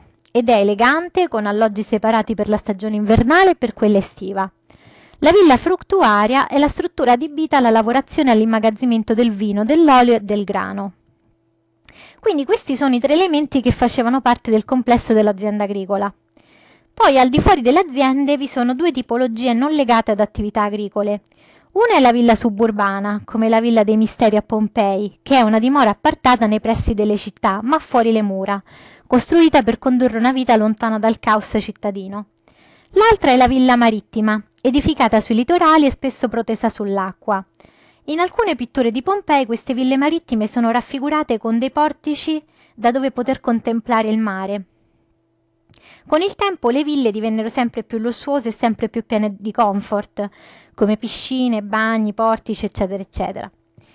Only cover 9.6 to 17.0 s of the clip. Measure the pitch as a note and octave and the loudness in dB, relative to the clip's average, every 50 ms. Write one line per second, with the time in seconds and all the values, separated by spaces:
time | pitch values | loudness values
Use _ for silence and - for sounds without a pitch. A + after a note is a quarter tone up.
9.6 | G#3+ A3 D4+ E4 E4+ D4+ C4+ B3+ B3 A#3+ A#3 G#3+ G3+ G3+ G#3+ G#3 G3+ F#3 G3+ F#3+ | 0 2 4 4 6 6 6 6 6 4 4 2 0 -2 -4 -4 -2 -4 -4 -6
10.6 | F#3+ F#3+ G3 G3+ G3 G3 - _ _ _ _ _ _ _ _ _ _ _ _ _ | -6 -6 -8 -10 -10 -12 -14 _ _ _ _ _ _ _ _ _ _ _ _ _
11.6 | _ _ _ _ _ - - - - - _ _ - A4+ F#4 D4 C#4 A#3+ G4+ - | _ _ _ _ _ -20 -20 -20 -20 -20 _ _ -4 -2 -2 -2 -2 -2 -2 -2
12.6 | - - C#4 A#3+ C#4+ C4+ B3+ A#3+ A3+ - D4 D#4+ F#4+ F#4 D#4 D4 D4+ C4+ - C#4 | -2 -4 -4 -2 0 0 0 0 0 2 2 2 2 2 0 0 -2 0 -2 0
13.6 | A3 B3 A3 - B3 A#3+ - - A#3 A#3 B3 C4+ - B3+ A#3+ - - - A3 G#3+ | 0 0 0 2 0 0 0 0 0 0 0 0 0 0 0 0 0 0 0 0
14.6 | G#3 - C4 B3+ A#3 - A#3+ A#3 - - A3+ G#3+ G#3+ G#3 G3+ F#3+ G#3 G#3+ G#3 G#3 | 0 0 -2 -2 0 2 0 0 0 2 2 2 2 2 0 -2 -4 -4 -4 -4
15.6 | G#3 G3 G3+ G3+ F#3+ F3 G3+ G3 G3+ G3+ - _ _ _ _ _ _ _ _ _ | -4 -4 -4 -8 -4 -4 -2 -2 -2 -4 -6 _ _ _ _ _ _ _ _ _
16.6 | _ _ _ _ _ _ _ - | _ _ _ _ _ _ _ 2